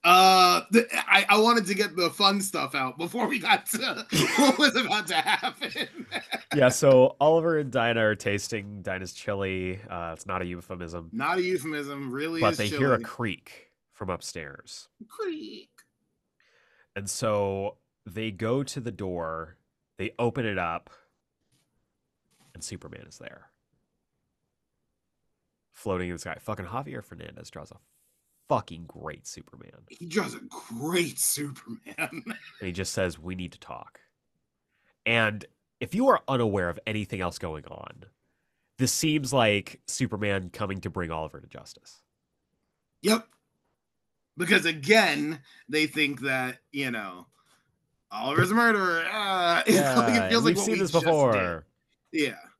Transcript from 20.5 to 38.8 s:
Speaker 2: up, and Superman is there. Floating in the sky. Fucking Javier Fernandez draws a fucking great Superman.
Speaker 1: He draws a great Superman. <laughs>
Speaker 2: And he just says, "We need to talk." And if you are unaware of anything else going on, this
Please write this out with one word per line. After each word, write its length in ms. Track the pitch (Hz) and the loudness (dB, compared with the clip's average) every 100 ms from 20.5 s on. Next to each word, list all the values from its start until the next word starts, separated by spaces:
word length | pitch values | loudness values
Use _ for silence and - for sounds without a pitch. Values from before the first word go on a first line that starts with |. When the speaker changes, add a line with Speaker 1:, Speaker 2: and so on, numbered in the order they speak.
| 95 | -2
Speaker 2:
up, 320 | 85 85 - - _ _ _ _ _ _ _ _ _ _ _ _ _ _ _ | -4 -4 -10 -20 _ _ _ _ _ _ _ _ _ _ _ _ _ _ _
and 100 | 85 | -16
Superman 400 | - 98 - - - | -14 -14 -14 -18 -20
is 120 | - | -18
there. 320 | - - _ _ _ _ _ _ _ _ _ _ _ _ _ _ _ _ _ _ _ _ _ _ _ | -20 -20 _ _ _ _ _ _ _ _ _ _ _ _ _ _ _ _ _ _ _ _ _ _ _
Floating 360 | - 107 92 90 | -14 -6 -4 -4
in 60 | |
the 40 | 87 | -8
sky. 180 | - - | -10 -12
Fucking 260 | - 107 90 | -10 -10 -8
Javier 380 | 117 147 123 | -10 -10 -14
Fernandez 460 | - 82 78 73 - | -14 -18 -18 -18 -18
draws 200 | 78 73 | -18 -20
a 60 | - _ _ _ _ _ _ _ | -20 _ _ _ _ _ _ _
fucking 360 | 127 - 82 85 | -4 -4 -16 -16
great 400 | - 78 76 - | -14 -14 -14 -16
Superman. 460 | - - - - - _ | -18 -20 -20 -20 -20 _
Speaker 1:
He 160 | - 175 | -18 -6
draws 280 | 175 - | -4 -4
a 60 | - - - - 117 | -10 -16 -18 -14 -10
great 400 | 147 180 160 - | -4 -2 -2 -2
Superman. 640 | - 147 147 135 - 113 - | -2 -2 -6 -12 -16 -16 -16
<laughs> 120 | - | -8
Speaker 2:
And 680 | - - - 110 - - 95 | -8 -8 -12 -14 -16 -10 -10
he 60 | |
just 200 | 87 95 | -6 -6
says, 260 | - 92 78 | -2 -2 -4
"We 160 | 82 | -12
need 180 | 92 90 | -10 -10
to 60 | - | -14
talk." 400 | - 60 - _ _ _ _ _ _ _ _ _ _ _ | -16 -16 -16 _ _ _ _ _ _ _ _ _ _ _
And 400 | - 117 110 104 - _ _ _ | 0 2 2 -2 -12 _ _ _
if 140 | 117 | -6
you 140 | 196 269 | 0 4
are 140 | 196 - | 2 2
unaware 440 | 131 117 101 87 | 0 2 0 -2
of 100 | 85 - | -4 -6
anything 340 | 107 101 98 | -6 -6 -4
else 180 | 90 - | -6 -4
going 280 | 87 78 69 | -8 -10 -12
on, 380 | 73 - - - _ _ _ _ _ _ | -16 -16 -20 -20 _ _ _ _ _ _
this 120 | _ | _